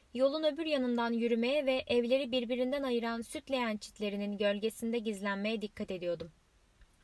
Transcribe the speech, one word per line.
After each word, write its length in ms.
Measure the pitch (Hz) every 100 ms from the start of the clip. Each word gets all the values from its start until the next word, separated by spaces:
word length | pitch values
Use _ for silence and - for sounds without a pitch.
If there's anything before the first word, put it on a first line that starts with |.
| _
yolun 300 | 240 269 302
öbür 220 | 311 285 320
yanından 480 | 285 247 240 233
yürümeye 520 | 233 233 226 233 294 269
ve 180 | 262 -
evleri 440 | 240 233 269 269
birbirinden 520 | 247 233 247 254 277
ayıran 380 | 269 240 233 233
süt 300 | 226 311 -
leğen 260 | 269 233 214
çitlerinin 600 | - - 208 202 202 202
gölgesinde 640 | 208 202 220 - 226 233
gizlenmeye 600 | 220 196 202 196 208 226
dikkat 300 | 202 - 208
ediyordum. 400 | 185 175 165 170 - _ _ _ _ - _